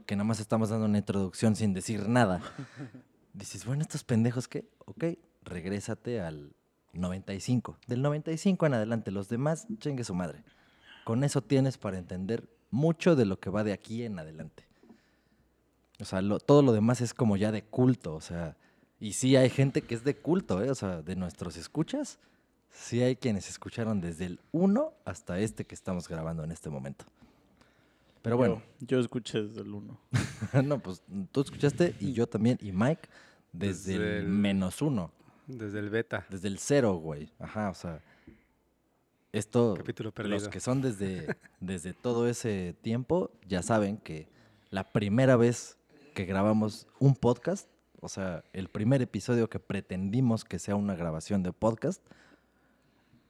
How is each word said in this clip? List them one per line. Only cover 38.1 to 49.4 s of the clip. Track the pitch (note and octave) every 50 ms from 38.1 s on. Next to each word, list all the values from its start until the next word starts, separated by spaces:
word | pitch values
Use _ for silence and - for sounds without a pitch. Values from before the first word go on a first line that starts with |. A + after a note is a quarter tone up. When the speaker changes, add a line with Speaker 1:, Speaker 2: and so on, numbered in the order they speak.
| _ _ _ - - _ _ _ _ _ _ _ _ _ _ _ _ _ _ _ _ _ _ _
Speaker 1:
esto, | - G#2+ G#2 - - B2 A#2+ A2+ G2 D#2+
Speaker 3:
Capítulo | - - - - A2+ A2
Speaker 1:
los | -
Speaker 3:
perdido. | - G#2+ G2+ G#2 G#2 G#2 G#2
Speaker 1:
que | - F#2+
son | - B2+ B2 C#3
desde, | C3 C3 A2 F#2+ G2+ F#2+ F#2 F2+ D#2+ - - - - -
<laughs> | _ _
desde | F#2+ F2+ F#2+ F2+ D#2 F#2 F2
todo | - - B2 A#2+ A#2 A#2+ A#2+
ese | A#2+ - - A#2 G#2 F#2+ F2+ F2 E2+ -
tiempo, | - A2+ A2+ A#2+ B2+ - D#3+ F3+ F#3+ - - _ - F2
ya | F#2+ F2+
saben | E2+ - A#2 G#2+ G#2 G2 G#2 -
que | - - D#2+ D#2 D#2 - _ _ _ _ _ _ _ _
la | - F#2+ F#2+
primera | - - A2+ G#2 G2+ G2 A#2+ C3 C3 C3
vez | A#2 A#2 A#2+ A#2+ - - - - _ _ _ _ - - - -
que | - G2
grabamos | F2 F#2+ G2 G2 G#2+ A2 G#2+ G#2+ G#2+ G#2+ - - - _ -
un | C3 C#3 C3
podcast, | - - A#2+ B2 - - E3 F3+ G3 - - _ _ _ _ _ -
o | - F2
sea, | - - F#2+ F#2 E2+ D#2 - _ -
el | F#2+ F#2+ -
primer | - G#2 G#2+ A#2 C#3 C#3
episodio | B2 - - G2+ - - A#2+ A#2